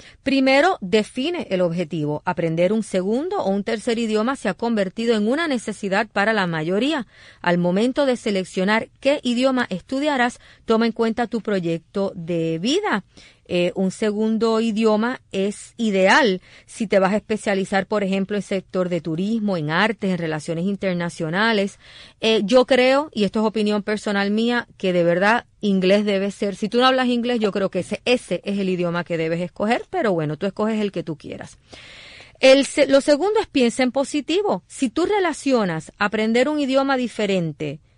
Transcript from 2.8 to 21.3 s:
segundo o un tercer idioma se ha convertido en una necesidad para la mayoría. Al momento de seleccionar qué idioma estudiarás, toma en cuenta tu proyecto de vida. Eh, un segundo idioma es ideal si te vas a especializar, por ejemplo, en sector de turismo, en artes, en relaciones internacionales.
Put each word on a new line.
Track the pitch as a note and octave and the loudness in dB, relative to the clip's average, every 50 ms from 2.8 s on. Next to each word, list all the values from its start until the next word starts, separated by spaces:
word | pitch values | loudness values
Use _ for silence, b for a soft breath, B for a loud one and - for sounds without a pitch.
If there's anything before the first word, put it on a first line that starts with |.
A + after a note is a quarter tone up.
| G#3 | -2
segundo | - - F#3 F3+ G3 A3 C4 D#4+ F#4 G4+ | -2 -2 -2 0 0 -2 -2 -2 -2 -4
o | G4 - D4 | -2 0 0
un | D4 B3 - | 0 0 -2
tercer | A#3 A3+ G#3+ - B3 A#3 | -4 -4 -4 -2 -2 -2
idioma | A3+ A#3 G#3+ G#3+ G#3+ G#3+ B3 C4+ | -2 0 0 0 0 0 -2 -2
se | - - G#3 | -2 -4 -4
ha | - | -4
convertido | - A#3 A#3 A#3 G#3 G3 F#3+ - - A3+ A#3 A#3 | -2 -2 0 0 0 -2 -2 -4 -2 0 0 2
en | G#3+ G#3 A3 | 2 2 0
una | C4 D#4 E4+ | 0 0 0
necesidad | D#4 C4 A#3 - A3 G3+ - - F#3+ F#3+ G3+ A#3 G#3 | 0 -2 -2 -4 -6 -8 -6 -4 -2 0 0 0 0
para | - G3+ G3 G#3+ A3+ | -2 0 0 2 2
la | G#3 F#3 | 2 0
mayoría. | F3 E3 D#3 D#3 E3+ F#3 G#3 B3+ C#4+ D#4+ C#4 G#3+ B B B B B B B | 0 -2 -2 -2 0 0 0 0 0 -2 -2 -6 B B B B B B B
Al | - F3 F3 F3 | -2 0 2 2
momento | F3 F3 F3+ G3 A3+ B3+ C4 D4+ C#4+ | 2 2 2 2 0 0 0 0 0
de | C4 B3 | 0 0
seleccionar | - - A3+ G3+ F#3+ F#3 - - F#3+ F#3 G3+ G#3+ A3+ B3+ - _ _ | 0 -2 -2 -2 -2 -4 -4 -4 -2 0 2 2 0 -2 -4 _ _
qué | - C4+ D4 C#4+ - | 0 0 0 0 0
idioma | B3 A#3+ A#3+ B3+ C4+ C4 B3+ A#3+ - | -2 0 2 2 2 2 0 -2 -2
estudiarás, | G3 E3+ - - C4 C4+ D4 D4+ C#4+ B3+ A#3+ B3 - b b b b b b | -6 -8 -6 -6 -4 -2 0 0 0 0 0 -2 -2 b b b b b b
toma | - A3+ A3 A#3 | 0 2 2 2
en | A#3 | 0
cuenta | A3 - A3+ A3+ A3 - A#3+ | 0 0 0 0 0 -2 -4
tu | - - A3+ | -4 -4 -4
proyecto | - A3 G3+ F#3+ E3+ E3+ E3 E3 - _ - G3+ G3 G3 - | -2 -2 -2 -2 0 -2 -4 -4 -6 _ -4 -4 -4 -4 -4
de | F#3 E3 D#3+ F3 E3 E3 E3 D#3+ E3 | -6 -6 -4 -2 -2 -2 -2 -2 -2
vida. | F3+ A#3 D4+ G#4 G#4 F#4+ C4+ G3+ b b b b b b b b b - | -2 -2 -2 0 -2 -2 -4 -4 b b b b b b b b b -4
Eh, | F3+ F3 F3 F3+ - | -2 0 0 0 0
un | - F#3+ F#3+ | -2 -2 -2
segundo | - - A3+ G#3+ G#3 G#3 A3 A3 A3+ G#3+ A#3 A3+ A3+ A3 | -2 -2 -2 -2 0 0 0 0 0 0 0 0 2 0
idioma | A3+ A3+ G#3 G#3+ A3+ A3 G#3+ G#3+ A3 A#3+ B3 - _ _ | 0 0 0 2 2 2 2 2 0 -2 -4 -6 _ _
es | - G3 F#3+ G#3 G3 - - - - | -4 -4 -2 -4 -4 -8 -14 -14 -8
ideal | - A#3 G#3+ F#3+ F#3+ F#3 F#3+ A#3 D4+ C#4+ G#3 F#3 F#3 B B B B B | -4 -2 0 2 4 6 6 6 6 4 2 0 -2 B B B B B
si | - - - A3+ | -14 -10 -8 -2
te | F#3 - G3 | 0 2 2
vas | F#3+ F#3 G#3 | 4 2 0
a | |
especializar, | G#3 - - A3 G3+ - A3 G3 F#3+ F#3+ - G#3 G3 F#3+ | -2 -2 -4 -6 -4 -2 -2 -2 -2 -2 0 0 -2 0
por | - G#3+ G#3 G3+ | 0 -2 -2 0
ejemplo, | F#3 F#3+ G3 G3 - G#3 | 0 -2 -2 -2 -2 -4
en | G#3 F3+ | -6 -4
sector | - G3+ F#3+ F#3 _ - F#3 F3+ F3 | -4 -4 -4 -4 _ -2 -2 -2 0
de | F3+ E3 | -2 -4
turismo, | D3+ E3+ D#3 D#3+ F#3+ G#3 A#3 A3+ G#3 G#3 F#3+ | -4 -4 -4 -2 -2 -2 -2 -2 0 -2 -2
en | E3+ D3 D3+ | -2 -2 0
artes, | D#3+ F3 G#3 A3 - - - F#3+ | 2 2 2 0 0 -2 -2 -2
en | F#3 E3+ | -2 -2
relaciones | E3+ D#3 D#3 D3+ - - E3 E3 E3+ | -2 -4 -4 -4 -6 -6 -4 -2 -2
internacionales. | G3+ G3+ F#3+ - F#3+ F3+ F3 F3 E3+ - - E3+ D#3 | -2 -2 -2 -4 -4 -2 -2 -4 -4 -6 -6 -6 -4